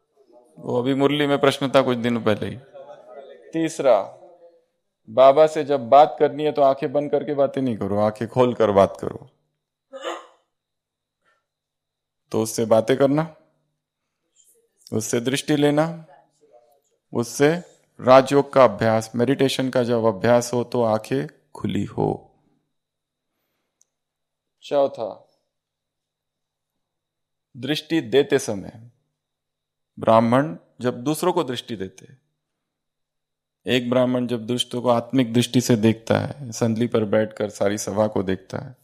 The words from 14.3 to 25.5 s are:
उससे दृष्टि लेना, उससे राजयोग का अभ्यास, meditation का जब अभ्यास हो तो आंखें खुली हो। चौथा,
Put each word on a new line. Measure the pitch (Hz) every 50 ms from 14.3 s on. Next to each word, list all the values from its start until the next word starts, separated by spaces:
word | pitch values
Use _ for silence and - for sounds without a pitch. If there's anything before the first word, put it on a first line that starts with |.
| _ _ _ _ _ _ _ _ _ _ _ -
उससे | 113 107 107 - 127 120
दृष्टि | 117 131 131 139 - - 151
लेना, | 143 147 147 147 151 160 165 165 165 - _ - _ _ _ _ _ _ _ _ - _ _ _ _ _ _ _ _ _ -
उससे | - 113 120 - - - 143 151 170 175 - - _ _ _ _ _ -
राजयोग | 104 120 131 135 131 - 139 143 135 -
का | - 135 127
अभ्यास, | 110 101 98 113 113 110 113 110 - -
meditation | 117 120 127 139 135 139 131 - - 131 127
का | 123 127
जब | 120 117 120 117 110
अभ्यास | 113 101 92 - 113 120 120 117 -
हो | 127 123 120
तो | - - 123
आंखें | 117 110 107 110 - - 131 139 147 156 _ _ _ _ -
खुली | - - 101 98 104 101
हो। | - - - 104 - - - - _ _ _ _ _ _ _ _ _ _ _ _ _ _ _ _ _ _ _ _ _ _ _ _ _ _ _ _ _ _ _ _ _ _ _ _ _ _ _ _ _ _ _ _ _ _ _
चौथा, | - - 147 143 143 143 143 127 110 98 - - _ _ _ _ _ _